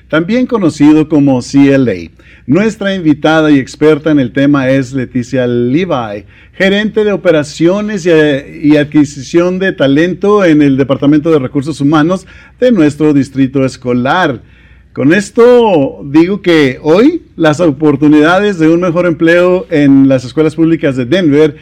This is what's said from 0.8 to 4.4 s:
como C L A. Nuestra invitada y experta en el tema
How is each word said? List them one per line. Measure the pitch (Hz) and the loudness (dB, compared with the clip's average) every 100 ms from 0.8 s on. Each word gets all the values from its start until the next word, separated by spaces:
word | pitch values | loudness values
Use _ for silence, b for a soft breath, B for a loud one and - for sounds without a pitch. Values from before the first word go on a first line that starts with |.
| 147 156 147 | 2 2 2
como | 151 143 127 | 0 0 0
C | - 139 139 | -2 2 2
L | 135 123 | 2 0
A. | 90 80 - b b - | -4 -10 -20 b b -4
Nuestra | 160 220 - 196 | -2 -2 -4 -6
invitada | 190 156 151 156 160 151 | -2 -2 0 0 0 2
y | 143 | 0
experta | 123 - 151 147 160 | -2 0 2 2 0
en | 147 | 0
el | 123 | -2
tema | 139 | -2